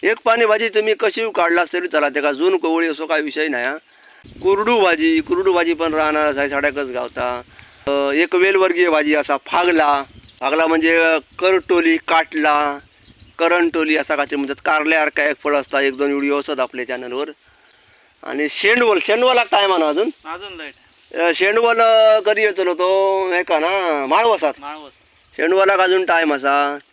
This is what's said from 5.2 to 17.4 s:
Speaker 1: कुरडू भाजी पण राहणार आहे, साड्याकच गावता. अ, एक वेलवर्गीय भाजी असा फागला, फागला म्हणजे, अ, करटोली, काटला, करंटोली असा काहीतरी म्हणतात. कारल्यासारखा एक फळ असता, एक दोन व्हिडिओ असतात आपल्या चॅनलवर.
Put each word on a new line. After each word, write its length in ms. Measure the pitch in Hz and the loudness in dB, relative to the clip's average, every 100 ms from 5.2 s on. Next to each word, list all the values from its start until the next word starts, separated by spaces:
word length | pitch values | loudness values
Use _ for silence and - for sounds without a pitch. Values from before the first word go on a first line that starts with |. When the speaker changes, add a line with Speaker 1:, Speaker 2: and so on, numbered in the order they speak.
Speaker 1:
कुरडू 320 | 151 180 190 | 0 0 2
भाजी 200 | 175 170 | 2 0
पण 200 | 160 165 | -2 -2
राहणार 440 | 156 151 151 151 139 | 0 0 0 0 0
आहे, 120 | 139 | -2
साड्याकच 360 | 139 143 139 135 | -2 -2 -4 -6
गावता. 560 | 123 123 - 123 123 123 - - - - | -6 -8 -6 -6 -6 -12 -20 -20 -12 -4
अ, 220 | 143 139 | -2 0
एक 220 | 143 170 180 | 0 0 2
वेलवर्गीय 540 | 190 196 185 175 175 | 2 2 0 2 2
भाजी 260 | 156 151 151 | 2 2 0
असा 220 | 143 139 - | 0 -4 -2
फागला, 580 | 175 175 170 147 143 135 - - - | -2 2 2 2 0 -4 -16 -20 -8
फागला 260 | 131 151 165 | -2 0 2
म्हणजे, 320 | 160 160 165 | 2 2 2
अ, 200 | 165 160 - - | 2 0 -4 -4
करटोली, 580 | 185 185 - 175 165 160 | 0 0 2 0 2 0
काटला, 800 | - 165 160 156 151 147 147 143 - _ - _ - - | 0 0 0 -2 0 2 0 -4 -14 _ -20 _ -20 -2
करंटोली 580 | 165 175 170 165 156 151 | 0 2 2 0 0 0
असा 180 | 143 151 | 0 -2
काहीतरी 220 | 143 143 | -2 -4
म्हणतात. 180 | 139 139 - | -4 -4 -2
कारल्यासारखा 640 | 156 151 160 151 - 147 | 0 2 0 0 0 -2
एक 60 | 143 | -2
फळ 120 | 147 147 | -2 -2
असता, 260 | 135 139 | -2 0
एक 160 | 139 131 | 0 0
दोन 140 | 143 | -2
व्हिडिओ 280 | 143 139 143 | 0 -2 -2
असतात 200 | 139 143 | -4 -4
आपल्या 280 | 127 127 120 | -4 -6 -8
चॅनलवर. 420 | 127 127 123 151 147 | -8 -8 -8 -8 -12